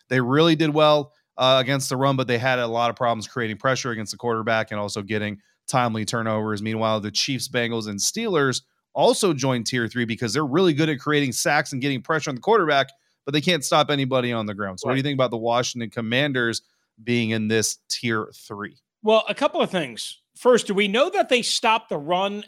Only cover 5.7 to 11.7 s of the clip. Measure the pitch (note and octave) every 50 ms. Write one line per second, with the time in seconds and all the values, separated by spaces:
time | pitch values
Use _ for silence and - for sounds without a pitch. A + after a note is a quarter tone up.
5.7 | - B2+ B2 A#2 A2 A2 G#2+ - - A#2 A2+ A2 A2 G#2+ G#2+ G#2+ G#2+ G2+ G#2+ A2
6.7 | A2 A2 A2 A2 A2 G#2+ G2 G#2 G#2 - - - C3+ A#2+ - - C3 B2 A#2 A#2
7.7 | A#2 A2+ G#2+ G#2+ G2+ G2 - - - A3 A#3 A3 F#3 D3+ C#3 C3 A#2+ - - _
8.7 | _ _ _ _ _ C3+ D#3+ A3 B3+ - A3 F#3 D#3 B2+ C#3 C3+ B2+ A#2+ A2 -
9.7 | C3 B2 A#2 G#2 - B2 A#2+ A2 A2+ - B2+ A2 G2+ D3 D#3 B2+ C3 F3+ F#3+ F3
10.7 | D3 C#3 D#3+ D#3 D3 B2+ - D3+ D3+ D3 C#3+ B2+ A2 - - E3 C#3+ D3+ D3 -